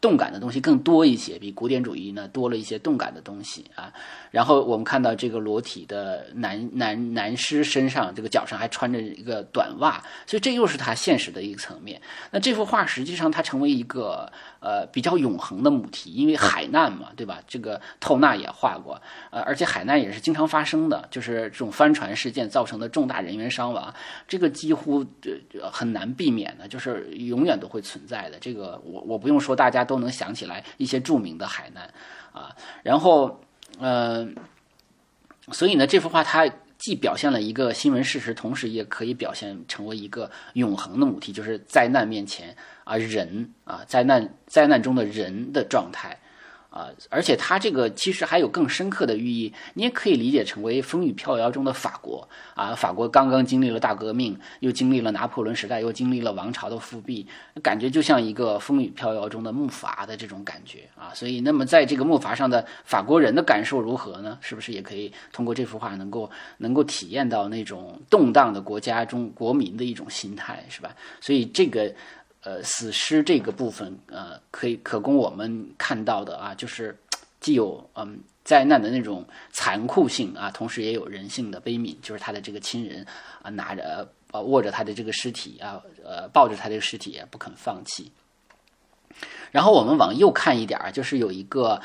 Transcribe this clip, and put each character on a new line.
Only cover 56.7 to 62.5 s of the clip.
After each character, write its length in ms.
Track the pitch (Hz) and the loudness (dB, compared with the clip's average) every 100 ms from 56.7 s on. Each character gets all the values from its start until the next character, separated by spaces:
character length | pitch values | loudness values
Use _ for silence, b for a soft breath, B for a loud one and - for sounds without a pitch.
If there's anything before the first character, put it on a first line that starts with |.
的 80 | 113 | -8
复 200 | - 117 | -10 -14
辟， 240 | 101 113 95 B B - | -10 -10 -10 B B -4
感 160 | - 107 | -2 0
觉 120 | 127 | 0
就 100 | 151 | 2
像 220 | 147 139 | 4 4
一 100 | 113 | 4
个 260 | 104 117 104 | -2 0 -2
风 240 | - 139 | 2 2
雨 40 | 123 | 0
飘 260 | - 117 | -4 -4
摇 160 | 110 104 | -2 -6
中 160 | 107 | -6
的 80 | 113 | -6
木 160 | 127 143 | -4 -4
筏 380 | - - - 101 | -4 -8 -8 -8
的 100 | 107 | -10
这 100 | 110 | -12
种 160 | 98 | -12
感 180 | 101 202 | -12 -14
觉 240 | - - - - | -18 -20 -20 -18
啊。 160 | - | -16
所 160 | - 123 | -10 -6
以， 140 | 123 | 0
那 100 | 131 | 2
么 140 | 151 131 | 2 6
在 180 | 165 | 6
这 100 | 131 | 6
个 120 | 135 143 | 2 4
木 120 | 151 | 4
筏 160 | 123 | 2
上 140 | 120 | 0
的 180 | 165 | 2